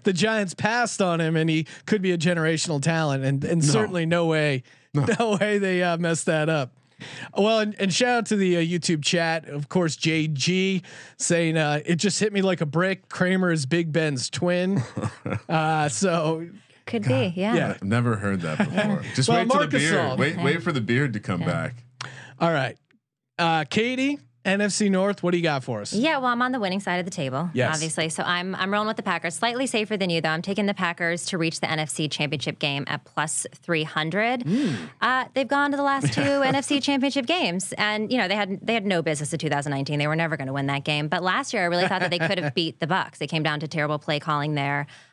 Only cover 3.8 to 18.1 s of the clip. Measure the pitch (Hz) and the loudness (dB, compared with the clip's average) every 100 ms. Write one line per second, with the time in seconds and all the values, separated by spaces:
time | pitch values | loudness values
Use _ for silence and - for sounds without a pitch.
3.8 | 214 180 165 170 165 156 151 135 - - | 2 0 2 2 4 2 2 0 -4 -18
4.8 | _ 147 139 226 226 202 208 208 190 180 | _ 0 2 2 2 2 2 2 2 2
5.8 | 180 170 170 165 - 160 151 160 123 - | 2 0 0 0 0 0 2 0 -2 -8
6.8 | _ - - - - - 202 220 214 208 | _ -20 -16 -14 -8 0 4 4 0 0
7.8 | 196 160 247 240 220 214 190 175 165 175 | -2 2 2 2 2 2 2 2 2 0
8.8 | - 160 143 175 165 165 147 143 147 185 | 0 0 0 2 2 -2 -4 -8 -2 0
9.8 | 170 135 165 160 156 147 127 185 190 190 | 0 0 0 2 0 0 0 2 2 0
10.8 | - - - - - 170 165 160 151 147 | -4 -14 -20 -8 0 2 4 2 2 0
11.8 | 151 170 208 - 208 202 190 180 151 151 | 0 0 2 2 0 2 2 2 0 0
12.8 | 185 185 _ - 180 190 185 160 131 170 | 0 -2 _ -2 2 4 4 2 2 0
13.8 | 170 156 156 135 104 - 180 180 185 196 | 2 2 0 0 -4 -2 0 2 2 0
14.8 | 117 - - - - - - 160 156 156 | -2 -4 -6 -6 -6 -6 -2 0 2 0
15.8 | 151 - 190 170 156 160 170 202 - _ | 0 0 0 2 0 -2 -6 -16 -20 _
16.8 | - 233 202 254 208 170 196 165 123 101 | -8 -4 0 2 0 0 0 2 0 -2
17.8 | 95 117 120 | 0 2 2